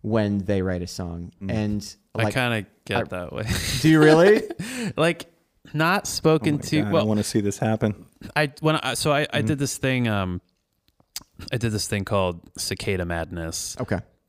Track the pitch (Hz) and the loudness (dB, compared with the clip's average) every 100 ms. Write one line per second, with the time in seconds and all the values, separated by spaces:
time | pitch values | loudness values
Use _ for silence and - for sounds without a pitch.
0 | 107 110 104 101 95 98 92 90 87 - | 0 0 2 0 0 0 0 -2 -6 -8
1 | 87 85 85 _ 98 107 107 104 - - | -8 -8 -12 _ -6 -2 -2 -4 -6 -18
2 | _ - 110 131 123 110 95 _ - 120 | _ -4 -2 0 0 -2 -6 _ -4 -4
3 | 110 90 90 - 113 - - 123 156 156 | -2 -8 -8 -8 -4 -4 -2 2 6 8
4 | 156 156 185 214 - - 214 254 214 - | 8 10 8 6 2 -10 -10 -6 -6 0
5 | 165 170 - _ _ _ - 147 165 196 | -2 -2 -12 _ _ _ -8 -2 0 0
6 | - - 160 156 156 147 - - 104 - | -4 0 2 4 2 -2 -2 -2 2 2
7 | 107 107 101 113 101 - 117 110 110 104 | 2 0 0 0 0 -2 -2 0 0 -2
8 | - _ - - 151 139 156 156 131 120 | -14 _ -6 -2 -2 0 0 0 -2 -2
9 | 156 143 151 143 110 143 139 - 135 127 | 0 0 0 -2 0 0 -2 -2 -2 0
10 | 117 104 92 90 _ _ _ _ _ _ | 2 0 0 -4 _ _ _ _ _ _
11 | _ - - - - 120 113 104 - 104 | _ -16 -16 -18 -8 -2 -2 -2 -2 -4
12 | 98 101 92 85 - - - 95 - 95 | 0 0 0 -2 -12 -10 -8 -4 -2 -2
13 | 87 85 82 87 82 82 - - 120 92 | -2 -4 -4 -6 -6 -8 -10 -8 -4 -4
14 | - _ | -6 _